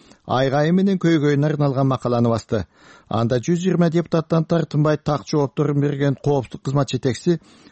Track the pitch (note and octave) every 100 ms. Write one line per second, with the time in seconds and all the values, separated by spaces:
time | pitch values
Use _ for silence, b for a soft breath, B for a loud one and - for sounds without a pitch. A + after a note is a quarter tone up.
0 | b b - B2 C3+ C#3 D3+ F#3 G3 F#3+
1 | E3 E3 D3 C#3+ D3+ C#3+ C#3+ C3 C3+ B2+
2 | B2 A#2+ A#2+ A2+ - A2+ F2+ b b b
3 | b G#2+ A#2 B2 A#2 F3 F#3 E3 E3+ E3
4 | E3 E3 - E3 D#3 E3+ D#3 D3 D3+ D3+
5 | - D3 - D3+ C#3 - D3 C#3+ C#3+ C#3
6 | C#3+ C3 C#3+ C#3+ A#2+ - - C#3+ C3+ B2+
7 | C#3 A2+ - E3+ B B B